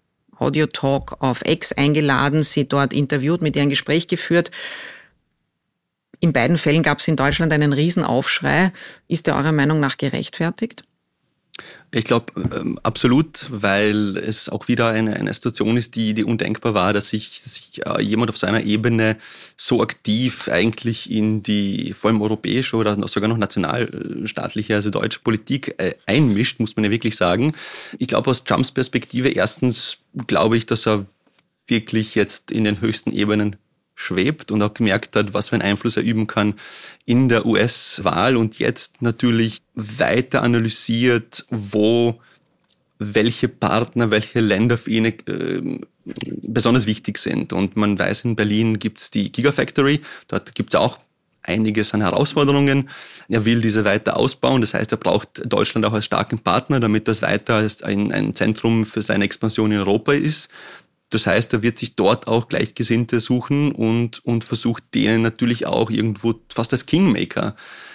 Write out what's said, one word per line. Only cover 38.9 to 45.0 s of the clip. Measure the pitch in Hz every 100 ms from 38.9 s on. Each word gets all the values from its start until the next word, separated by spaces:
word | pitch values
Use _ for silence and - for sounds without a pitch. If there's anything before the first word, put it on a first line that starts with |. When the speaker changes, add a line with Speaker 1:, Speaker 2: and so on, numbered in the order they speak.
| -
Speaker 2:
natürlich | 120 113 123 117 113 110 _
weiter | - 107 113 - 110 127 -
analysiert, | 120 120 113 - - 113 127 117 107 - -
wo | 117 101 107 107 117 120 117 _ _ _ _ _ _ _ -
welche | 104 107 110 - 127
Partner, | - 104 110 117 117 117
welche | 104 - 120
Länder | 110 98 117 117
für | -
ihn, | 113